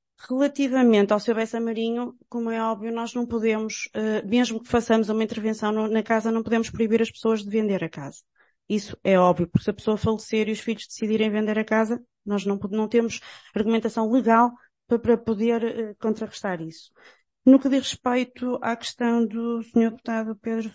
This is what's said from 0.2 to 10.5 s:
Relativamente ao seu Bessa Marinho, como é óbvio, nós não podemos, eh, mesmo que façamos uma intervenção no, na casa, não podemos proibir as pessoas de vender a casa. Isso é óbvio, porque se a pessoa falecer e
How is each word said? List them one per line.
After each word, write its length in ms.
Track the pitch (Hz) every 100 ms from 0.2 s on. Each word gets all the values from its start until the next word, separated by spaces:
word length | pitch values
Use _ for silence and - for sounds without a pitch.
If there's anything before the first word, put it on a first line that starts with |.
| -
Relativamente 840 | 262 277 285 277 262 247 214 202
ao 60 | 208
seu 160 | 220
Bessa 260 | 220 226 226
Marinho, 540 | 226 226 226 233 247 - _
como 200 | 240 226
é 140 | 226
óbvio, 300 | 226 214 226
nós 200 | 226 233
não 140 | 240 240
podemos, 640 | 233 220 214 220 - -
eh, 300 | 214 220 214
mesmo 400 | 196 240 240 233
que 60 | -
façamos 400 | 240 226 226 208
uma 160 | 220
intervenção 480 | 220 220 214 214 214
no, 160 | 214 220
na 140 | 220
casa, 280 | 214 226 220
não 140 | 226
podemos 260 | 220 226 226
proibir 320 | - 220 220
as 80 | 226
pessoas 320 | - 226 220
de 80 | 202
vender 320 | 220 214 190
a 60 | 165
casa. 300 | - 139 - _ _ _ _ -
Isso 280 | 214 - -
é 160 | - 190
óbvio, 300 | 180 170 170
porque 160 | -
se 60 | -
a 40 |
pessoa 220 | 208 - 214
falecer 520 | 226 220 - 220
e 40 | 214